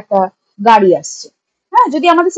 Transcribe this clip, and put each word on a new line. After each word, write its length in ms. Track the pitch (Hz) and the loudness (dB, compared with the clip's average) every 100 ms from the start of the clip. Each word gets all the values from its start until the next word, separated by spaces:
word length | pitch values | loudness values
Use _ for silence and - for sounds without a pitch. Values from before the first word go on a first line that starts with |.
একটা 200 | - 196 190 _ _ - 214 | -2 -2 -2 _ _ -4 2
গাড়ি 220 | 220 196 156 | 2 4 0
আসছে। 260 | 151 - - _ _ _ - | -4 -18 -20 _ _ _ -4
হ্যাঁ, 160 | 480 440 | 0 0
যদি 120 | 294 339 | 0 0
আমাদের 180 | 330 349 | 0 0